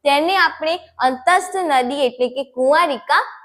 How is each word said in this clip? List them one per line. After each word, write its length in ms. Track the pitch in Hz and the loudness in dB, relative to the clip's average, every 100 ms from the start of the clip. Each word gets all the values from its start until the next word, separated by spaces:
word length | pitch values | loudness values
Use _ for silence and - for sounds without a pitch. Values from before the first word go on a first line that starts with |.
તેને 320 | 285 285 320 381 | 2 2 2 2
આપણે 420 | 330 - 311 349 - - | 0 -2 -4 -4 -8 -2
અંતસ્થ 580 | 254 254 - 370 370 - | -2 0 2 2 0 -4
નદી 400 | 349 269 247 285 | 0 0 0 0
એટલે 320 | 254 247 247 | -2 0 -4
કે 160 | 254 | -4
કુંવારિકા 800 | 262 254 254 311 339 247 - 320 523 - | -8 -2 2 2 2 -2 0 0 0 -12